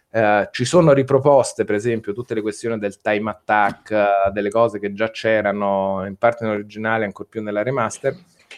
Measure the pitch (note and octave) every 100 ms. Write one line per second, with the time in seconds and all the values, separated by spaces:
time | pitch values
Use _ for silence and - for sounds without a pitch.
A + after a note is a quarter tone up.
0 | _ A2+ G#2+ G#2 F#2+ - B2+ F3 D#3+ C#3
1 | C3 C3+ C#3+ C3+ A#2 - G#2 G#2 A#2+ A2+
2 | G#2 G2+ - A2 G#2+ - A#2 A2 G2+ -
3 | G#2+ G#2+ G#2+ G#2 - G#2+ G2+ - - G#2+
4 | G2+ G2+ G2 G2+ G2+ A2+ A#2 G#2 G2+ G2+
5 | A2+ - A2+ A2 G2+ G2+ G2+ G2 G2 F#2+
6 | G2 F#2+ A#2 - A2+ G#2 G#2 G#2 A2 A2+
7 | G#2 - G2 A2+ G#2+ G#2 A2+ C3+ A2 -
8 | C#3 - - _ _